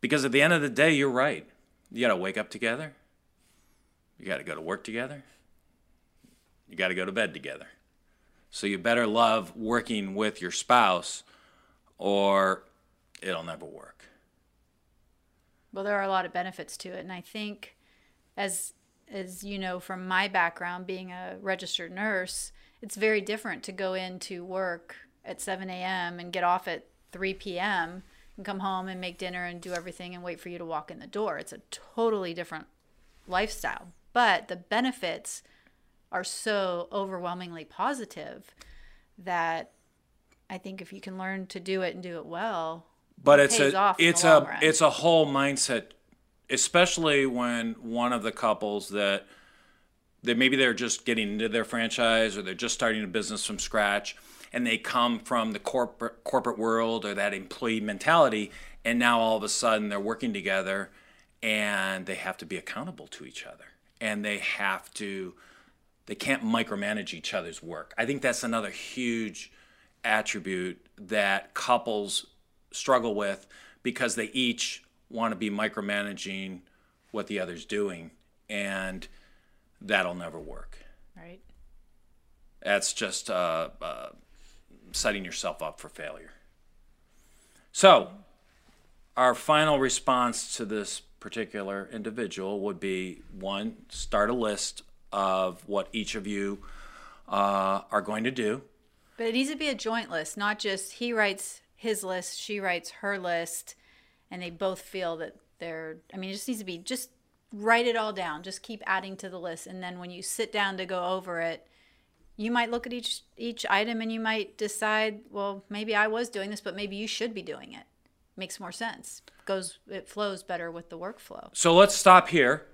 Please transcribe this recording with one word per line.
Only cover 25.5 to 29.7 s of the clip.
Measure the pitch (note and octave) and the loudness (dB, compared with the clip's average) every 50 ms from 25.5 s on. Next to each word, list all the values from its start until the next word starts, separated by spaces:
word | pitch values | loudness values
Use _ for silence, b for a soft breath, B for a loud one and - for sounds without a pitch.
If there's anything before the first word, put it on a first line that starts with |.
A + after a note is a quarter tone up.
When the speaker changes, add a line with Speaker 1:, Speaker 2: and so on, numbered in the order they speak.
| F#3+ F#3 F#3+ F#3+ | -6 -6 -6 -10
Speaker 2:
A | F#3 F3+ F3+ | -8 -6 -4
M | F#3 F#3+ F#3 F3 F3 F3 F3 | -4 -4 -2 -4 -6 -6 -10
and | F3 F3 E3 | -10 -6 -2
get | F3+ F3 | 2 4
off | F3 F3 F#3 - | 4 4 4 2
at | F#3 E3+ - - _ _ _ _ _ - | -4 -6 -6 -8 _ _ _ _ _ -10
three | F3+ F#3+ F#3+ F#3+ | -4 -4 -4 -4
P | F#3+ - G#3 F3+ F3 | -4 -8 -8 -6 -2
M | F#3 G#3 G3+ F3+ E3+ E3 F3 F#3 F#3 b b b b b b | -2 0 0 0 -2 -2 -6 -14 -16 b b b b b b
and | - G3 | -14 -8
come | G3+ G3 F#3+ | -8 -6 -4
home | F#3+ G3 F#3+ F#3 F#3 F#3+ | -2 -2 -2 -2 -4 -6
and | F#3 F#3 | -8 -6
make | F#3 F#3 F3 - | -8 -8 -8 -8
dinner | F#3+ F3+ F3+ F3+ F3+ | -8 -8 -6 -6 -8
and | F3 F3 F3 | -8 -10 -12
do | E3+ F#3 | -10 -8